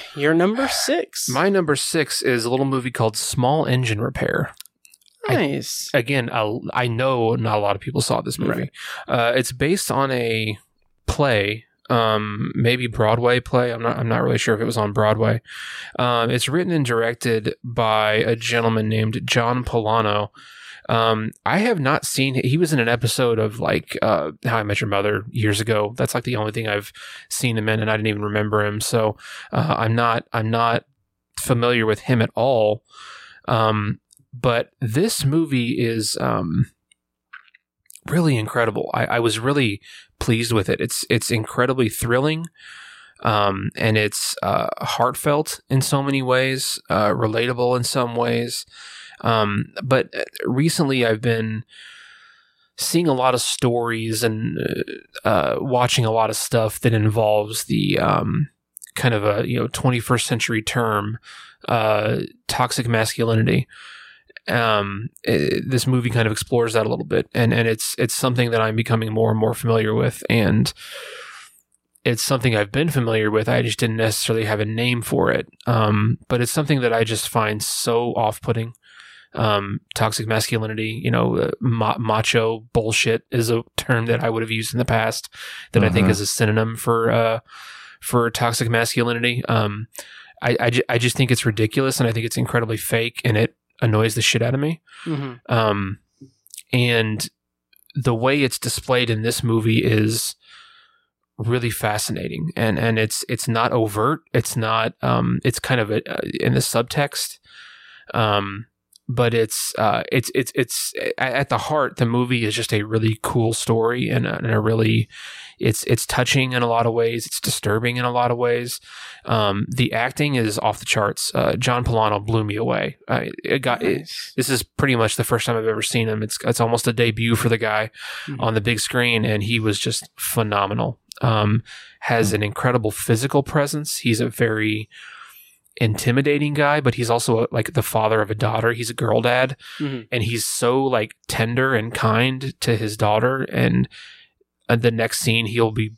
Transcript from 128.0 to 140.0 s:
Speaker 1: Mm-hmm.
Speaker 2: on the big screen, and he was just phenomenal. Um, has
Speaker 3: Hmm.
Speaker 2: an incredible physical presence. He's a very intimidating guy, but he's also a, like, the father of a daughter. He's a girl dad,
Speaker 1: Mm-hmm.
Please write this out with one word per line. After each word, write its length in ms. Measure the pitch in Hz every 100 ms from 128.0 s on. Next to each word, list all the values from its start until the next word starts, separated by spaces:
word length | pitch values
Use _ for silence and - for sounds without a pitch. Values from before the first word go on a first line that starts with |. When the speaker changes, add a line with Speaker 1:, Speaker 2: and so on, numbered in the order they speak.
| - - -
Speaker 1:
Mm-hmm. 140 | 131
Speaker 2:
on 120 | 113
the 80 | 110
big 180 | 107 110
screen, 420 | - 127 120 113 107
and 160 | 107
he 180 | 104 117
was 200 | 107 101
just 300 | - - - -
phenomenal. 800 | - 120 107 101 98 110 113 - _ -
Um, 420 | 117 110 104 117 - - - -
has 280 | - 117 104
Speaker 3:
Hmm. 60 | 104
Speaker 2:
an 80 |
incredible 480 | 104 - 127 123 110
physical 500 | - - 113 135 143
presence. 540 | - 156 143 151 151 -
He's 240 | 123 110
a 80 | 120
very 580 | - 117 107 107 107 110 - - - - - _ _ _ -
intimidating 760 | 113 107 - 127 143 147 147
guy, 280 | 147 143 151
but 140 | 131 123
he's 140 | 120
also 320 | 120 - 113
a, 40 | 117
like, 220 | 117 -
the 80 | 139
father 380 | - 113 110 110
of 80 | 104
a 40 | 107
daughter. 380 | 110 113 117
He's 160 | 117 117
a 40 |
girl 280 | 117 117 113
dad, 340 | 120 123 131 131 - -
Speaker 1:
Mm-hmm. 220 | 147 127